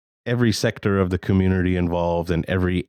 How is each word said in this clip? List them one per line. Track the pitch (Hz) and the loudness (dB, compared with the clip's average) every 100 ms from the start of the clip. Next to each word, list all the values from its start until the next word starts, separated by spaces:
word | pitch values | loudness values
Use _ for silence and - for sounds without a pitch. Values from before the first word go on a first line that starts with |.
| _ _ 120 | _ _ -6
every | 120 117 | 0 0
sector | 101 117 - 104 98 | 0 -2 -2 0 0
of | 90 | 0
the | 92 | -2
community | - 95 92 92 90 | 0 2 2 2 0
involved | 90 87 87 85 85 85 | 0 0 0 -2 -2 -2
and | 82 - | -2 -2
every | 92 90 90 | 0 0 -2